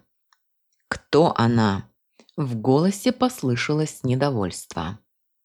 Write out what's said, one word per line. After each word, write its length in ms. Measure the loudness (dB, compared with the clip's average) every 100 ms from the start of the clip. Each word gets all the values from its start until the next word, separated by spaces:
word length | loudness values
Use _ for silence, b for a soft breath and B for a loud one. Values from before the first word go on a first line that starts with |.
| _ _ _ _ _ _ _ _ -12
«Кто 460 | -12 0 4 4 4
она?» 540 | 2 4 2 0 -6 _ _ _ b -8
В 200 | -6 -2
голосе 560 | 2 2 2 0 -2
послышалось 880 | 0 -2 -2 -2 -2 -2 -2 -2 -4
недовольство. 960 | -2 0 0 0 -4 -6 -12 -8 -8 -8 _ _ _ _